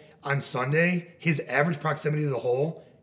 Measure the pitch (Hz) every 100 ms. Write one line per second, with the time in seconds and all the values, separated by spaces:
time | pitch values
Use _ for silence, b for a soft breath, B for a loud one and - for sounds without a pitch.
0 | B B - 139 - 127 127 151 170 180
1 | - - 170 147 - 127 165 170 160 147
2 | 151 151 147 123 123 123 156 - B B